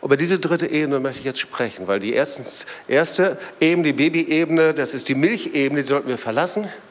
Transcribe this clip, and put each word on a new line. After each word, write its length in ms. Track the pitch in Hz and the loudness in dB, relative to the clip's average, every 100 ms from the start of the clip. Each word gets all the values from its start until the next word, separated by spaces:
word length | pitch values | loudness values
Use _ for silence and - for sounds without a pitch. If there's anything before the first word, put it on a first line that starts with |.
Über 140 | 143 139 | 4 2
diese 200 | 170 185 | 4 0
dritte 280 | 156 170 165 | 2 0 0
Ebene 340 | 151 151 139 | 0 0 0
möchte 200 | 131 123 | -2 -4
ich 40 | |
jetzt 160 | 139 127 | -6 -4
sprechen, 460 | - - 120 - 92 | -6 -4 -4 -4 -2
weil 120 | 98 | -2
die 160 | 101 | 0
ersten, 300 | 117 143 - 120 - - - - | 0 0 -4 -8 -8 -8 -14 0
erste 500 | 131 165 - 185 143 - - | 2 2 2 0 0 -10 0
Ebene, 260 | 160 175 | 2 4
die 80 | 156 | 2
Babyebene, 800 | 139 156 165 165 156 160 165 160 | 2 2 0 0 0 2 4 4
das 180 | 156 131 | 2 -2
ist 160 | 135 - | -4 -2
die 60 | |
Milchebene, 680 | 135 170 226 - 151 135 147 | 2 2 0 -2 0 2 0
die 60 | 127 | 0
sollten 200 | 139 139 | -2 0
wir 100 | 120 | -4
verlassen. 500 | 117 117 180 214 202 - - | -2 0 0 -2 -6 -10 -20